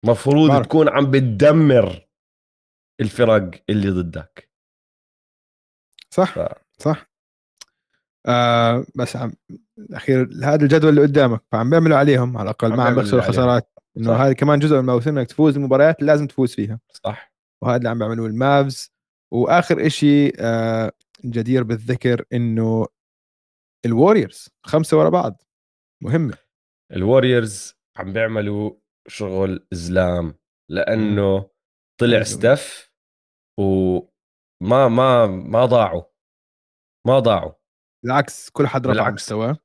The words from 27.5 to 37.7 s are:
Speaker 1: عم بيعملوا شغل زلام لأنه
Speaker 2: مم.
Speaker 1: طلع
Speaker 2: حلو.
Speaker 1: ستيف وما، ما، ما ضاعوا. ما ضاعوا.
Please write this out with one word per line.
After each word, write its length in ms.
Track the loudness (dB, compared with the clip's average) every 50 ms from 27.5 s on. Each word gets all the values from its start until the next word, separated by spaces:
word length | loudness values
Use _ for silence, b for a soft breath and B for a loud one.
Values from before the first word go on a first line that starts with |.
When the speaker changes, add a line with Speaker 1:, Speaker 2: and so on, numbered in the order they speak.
| -10 -14 -18 -20 _ _ _ _ _
Speaker 1:
عم 160 | -16 -14 -10
بيعملوا 600 | -4 -4 -4 -2 -2 -4 -4 -4 -4 -6 -6 -8 -10 _ _ _ _ _ _ -20
شغل 580 | -14 -12 -10 -6 -4 -2 -2 -2 -4 -8 _ _
زلام 600 | -12 -12 -8 -2 0 0 0 0 -2 -4 -6 -8 -10 _ _ _ _ _ _ _
لأنه 680 | -6 -6 -4 -2 -2 -2 -2 -2 -2 0 0 0 -2 -2
Speaker 2:
مم. 60 | -4 _ _ _ _ _ _ _ _ _ _ _
Speaker 1:
طلع 160 | 0 0 0
Speaker 2:
حلو. 80 | 0 -2
Speaker 1:
ستيف 680 | -4 -8 -2 0 0 0 0 -2 -14 -18 -20 -20 _ _ _ _ _ _ _ _ _ _ _ _ _ _ -4
وما، 1300 | -2 0 0 0 0 0 -2 -4 -6 _ _ _ _ _ _ _ _ _ _ _ -4 0 2 2 2 2
ما، 380 | 2 2 2 4 4 4 2
ما 400 | 2 0 -8 -10 -4 0 0 2
ضاعوا. 360 | 2 2 2 2 0 -4 -8 -10 _ _ _ _ _ _ _ _ _ _ _ _ _ _ _ _ _ _ _ _
ما 120 | 0 0 2
ضاعوا. 340 | 2 2 0 0 -2 -6 -14 _ _ _